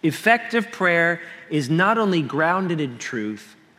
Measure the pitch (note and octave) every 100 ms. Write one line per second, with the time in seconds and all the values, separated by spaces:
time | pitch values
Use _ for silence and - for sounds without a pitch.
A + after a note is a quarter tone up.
0 | E3 C3+ G#3+ A#3 - A#3 G#3+ - F#3 E3+
1 | E3+ E3+ - - - D#3 B2+ D#3+ F#3+ A3+
2 | G#3 F3+ C3+ C#3 D#3+ F#3 F#3+ E3 C#3+ A#2
3 | - A#2+ G#2+ G#2+ - - _